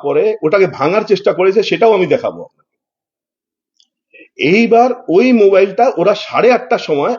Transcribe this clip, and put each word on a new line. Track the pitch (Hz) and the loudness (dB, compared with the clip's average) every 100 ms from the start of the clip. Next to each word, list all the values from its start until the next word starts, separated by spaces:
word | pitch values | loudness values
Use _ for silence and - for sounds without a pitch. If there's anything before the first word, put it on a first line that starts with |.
পরে | 143 143 208 220 | -2 -2 -2 -2
ওটাকে | 156 156 185 | -2 0 0
ভাঙার | 127 143 208 | -2 -2 -2
চেষ্টা | 208 196 208 | -2 -2 -2
করেছে, | - 190 220 | -2 0 0
সেটাও | 202 170 226 | -2 0 2
আমি | 208 170 | 2 0
দেখাবো। | 160 104 - - _ _ _ _ _ _ _ _ _ _ _ _ _ _ _ _ - - - | -2 -4 -10 -16 _ _ _ _ _ _ _ _ _ _ _ _ _ _ _ _ -20 -18 -4
এইবার | 139 202 233 233 247 240 - | 0 2 2 2 2 -2 -2
ওই | 170 254 | 2 2
মোবাইলটা | 240 196 190 196 180 - - | 4 4 4 2 0 0 0
ওরা | 185 202 | -2 -2
সাড়ে | - 131 220 | -4 0 2
আটটার | 240 - 202 | 0 -2 -6
সময়, | - 143 147 | -4 -4 -4